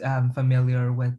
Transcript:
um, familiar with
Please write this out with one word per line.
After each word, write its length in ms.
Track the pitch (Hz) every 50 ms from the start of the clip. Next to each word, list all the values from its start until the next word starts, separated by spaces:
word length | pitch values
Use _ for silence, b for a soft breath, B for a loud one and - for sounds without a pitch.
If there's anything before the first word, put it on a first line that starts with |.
| -
um, 260 | 135 135 127 123 123 123
familiar 600 | 139 131 131 127 127 127 127 127 123 123 123 123
with 220 | 123 127 123 123